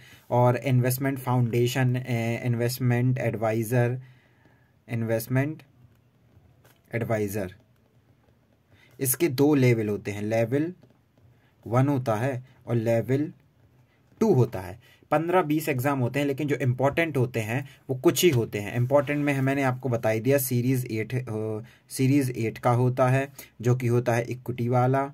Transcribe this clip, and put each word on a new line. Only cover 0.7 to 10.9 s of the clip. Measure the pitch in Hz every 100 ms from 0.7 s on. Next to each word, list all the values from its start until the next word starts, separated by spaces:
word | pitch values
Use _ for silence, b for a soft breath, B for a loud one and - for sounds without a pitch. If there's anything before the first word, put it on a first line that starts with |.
| 127 127 127 135 135
फाउंडेशन, | 131 127 117 120 123 135 127 127
ए, | 123 117 113 117
इन्वेस्टमेंट | 123 117 120 127 123 120 127 127
एडवाइज़र, | 113 104 110 113 107 127 123 127 b b b b b b b b -
इन्वेस्टमेंट | 120 113 113 117 127 143 156 - _ - _ _ _ _ _ _ _ _ _ _
एडवाइज़र, | 113 107 107 104 104 90 - _ _ _ _ _ _ _ _ _ _ _ b b b
इसके | 127 - 170
दो | 131 143
लेवल | 143 127 113 107
होते | 101 104
हैं, | 101
लेवल | 104 113 113 139 165 185 -